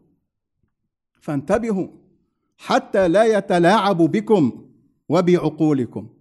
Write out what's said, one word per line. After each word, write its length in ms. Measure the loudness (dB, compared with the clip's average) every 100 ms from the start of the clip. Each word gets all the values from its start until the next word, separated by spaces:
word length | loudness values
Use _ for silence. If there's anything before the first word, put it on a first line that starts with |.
| _ _ _ _ _ _ _ _ _ _ _ _
فانتبهوا 680 | -10 -8 -2 -4 -2 -6 -8 -12 _ _ _ _ _ _
حتى 500 | -2 -2 -2 -2 2
لا 180 | 2 2
يتلاعب 720 | 0 0 2 2 2 0 0
بكم 680 | 0 0 0 2 0 -2 -16 _ _ _ -4
وبعقولكم. 1000 | -2 2 2 0 -2 0 0 -4 -10 -16 _